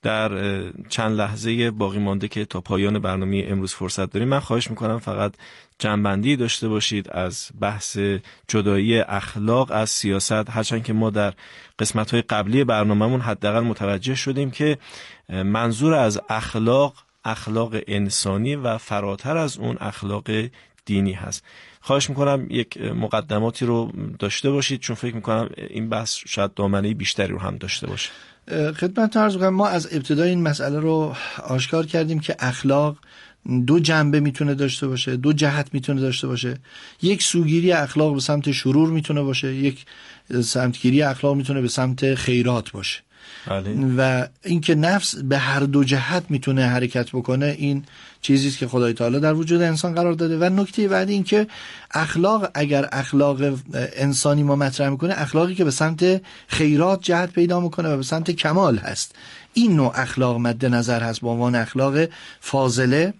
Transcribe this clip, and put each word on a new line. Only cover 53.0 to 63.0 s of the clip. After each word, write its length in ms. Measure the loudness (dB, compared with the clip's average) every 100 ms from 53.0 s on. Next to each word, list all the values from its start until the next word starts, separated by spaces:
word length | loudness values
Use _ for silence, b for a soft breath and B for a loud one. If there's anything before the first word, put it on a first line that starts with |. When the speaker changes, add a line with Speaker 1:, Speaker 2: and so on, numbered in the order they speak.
| 0 4 4 4 0 -2 -6
Speaker 2:
انسانی 680 | -6 -6 0 0 2 2 4
ما 140 | 4 4
مطرح 320 | 2 0 -2
می‌کنه، 260 | 0 -2 -2
اخلاقی 380 | 0 2 2
که 100 | 2
به 60 | 2
سمت 520 | 2 0 2 2 2 0 B B
خیرات 560 | 0 4 4 4 2
جهت 300 | 2 0 0
پیدا 280 | 2 2 2
می‌کنه 280 | 0 -2 -2
و 80 | -2
به 60 |
سمت 280 | -2 -2 -2
کمال 460 | 0 2 4 4 2
هست، 380 | -2 -8 -8 -12 B B B
این 220 | 2 6 6
نوع 160 | 4
اخلاق 420 | 2 -4 0 0 2
مد 300 | 0 0 2
نظر 360 | 2 2 0
هست 180 | 0 -4
به 80 | -2
عنوان 260 | 0 2
اخلاق 400 | 2 0 0 2 2 0 B B B
فاضله 760 | -4 0 2 2 2 4